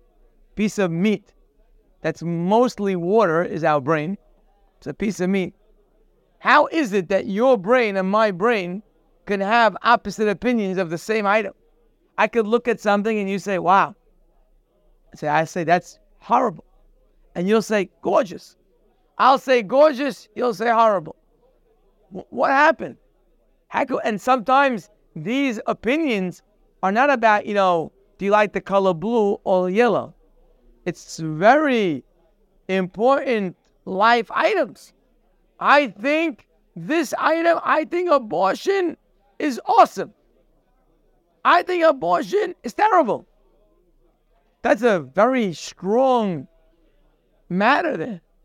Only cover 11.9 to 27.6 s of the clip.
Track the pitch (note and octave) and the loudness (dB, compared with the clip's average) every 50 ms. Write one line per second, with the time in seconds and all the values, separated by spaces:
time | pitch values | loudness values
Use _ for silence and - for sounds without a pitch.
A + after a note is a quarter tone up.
11.9 | _ _ _ _ - - G#3 G#3+ - A#3 G#3+ G#3 A3+ A#3+ - A#3+ A3 - - G#3+ | _ _ _ _ -2 -2 -2 0 0 -2 -2 0 0 -2 0 -2 -4 -2 0 0
12.9 | G3+ G3+ G3 A3+ A3 G#3+ G3 F#3+ G3 F#3+ - G3+ G3 E3+ D#3+ E3+ F#3+ G3 D#3+ C#3+ | 0 0 0 -2 -2 -2 -4 -4 -4 -6 -4 -4 -6 -2 0 2 4 4 2 0
13.9 | - _ _ _ _ _ _ _ _ _ _ _ _ _ _ _ _ _ _ _ | -4 _ _ _ _ _ _ _ _ _ _ _ _ _ _ _ _ _ _ _
14.9 | _ _ _ _ - - D#3 D3 D3 D#3 D#3+ - - F#3 D#3+ D3+ F3 F3+ - - | _ _ _ _ -14 -8 -4 0 0 0 0 -2 -4 -6 0 2 2 0 0 -6
15.9 | - _ _ _ _ _ _ - A3+ B3+ C4 A3 D#3 - _ _ _ _ _ _ | -20 _ _ _ _ _ _ 0 0 2 2 0 -4 -8 _ _ _ _ _ _
16.9 | _ _ _ _ _ _ _ _ - E3+ F3 G3 A3 A3+ F#3 - A3+ G#3 F#3 - | _ _ _ _ _ _ _ _ -8 -4 0 2 2 0 0 0 -2 -2 -4 -4
17.9 | _ _ - - G3+ - B3+ E3 - - - - _ _ _ _ _ _ _ _ | _ _ -6 -2 0 0 -2 -2 -8 -18 -20 -20 _ _ _ _ _ _ _ _
18.9 | _ _ _ _ _ - G#3+ B3+ C#4 A#3+ - C#4 C4 B3 G3+ F3 A#3+ C4+ D4+ D#4 | _ _ _ _ _ 0 2 2 2 2 2 0 0 0 0 0 2 4 4 4
19.9 | C4+ A3+ C#4+ C4+ G3+ - - _ - A3 B3 B3 G3+ F3+ A3+ A#3+ A3+ A3+ A3+ A3 | 4 0 -6 -6 -6 -10 -16 _ -8 -4 -4 -4 -4 -2 -2 0 2 2 2 2
20.9 | G3+ F3+ D#3 - - _ _ _ _ _ _ _ _ _ _ _ _ _ _ _ | 2 0 -4 -8 -18 _ _ _ _ _ _ _ _ _ _ _ _ _ _ _
21.9 | _ _ _ _ G3 F#3 - _ - A#3+ - C#4 C4+ C#4 D4+ D#4+ - - G3+ C#3 | _ _ _ _ -18 -18 -16 _ -6 -4 -2 0 2 4 4 2 2 0 -6 -14
22.9 | A#2 _ _ _ _ _ _ _ _ _ _ _ _ _ _ _ - - D4 - | -14 _ _ _ _ _ _ _ _ _ _ _ _ _ _ _ -4 -4 -4 -2
23.9 | C4+ - - A#3 G#3+ F#3 - B3+ B3+ B3+ F#3 B3+ B3+ C#4 C#4+ C4+ A#3+ F#3 - _ | -4 -4 -4 -4 -6 -4 0 0 0 0 0 0 2 2 2 2 -2 -4 -10 _
24.9 | _ _ _ _ - E3 D3+ G3 B3 C#4 C#4 C4 G#3+ G#3+ - - G#3+ - - A3 | _ _ _ _ -16 -12 -8 -4 -2 -2 -2 -2 -4 -4 -6 -6 -6 -4 -2 -2
25.9 | C#4 D#4+ E4 C#4 A3 G3 F#3 F3+ - - _ _ _ _ _ _ _ - - F#3+ | -2 -2 0 -2 -2 -2 -4 -6 -8 -12 _ _ _ _ _ _ _ -4 -4 -2
26.9 | G3+ A3+ C4+ D4 C#4 A#3 A3+ A3 G#3 G#3 - - G3+ G3+ | 0 2 2 2 2 2 4 2 2 2 0 -2 0 2